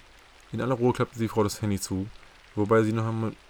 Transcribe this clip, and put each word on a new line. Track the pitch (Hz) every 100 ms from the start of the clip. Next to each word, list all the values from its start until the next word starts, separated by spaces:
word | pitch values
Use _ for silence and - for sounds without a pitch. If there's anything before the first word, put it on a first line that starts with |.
| - - - - -
In | 113
aller | 120 123
Ruhe | 123
klappte | 120 120 113
die | 110
Frau | 113
das | 101 -
Handy | 107 98
zu, | - 95 101 - - - -
wobei | 107 101 113
sie | 110
noch | 113 110
einmal | 113 113 -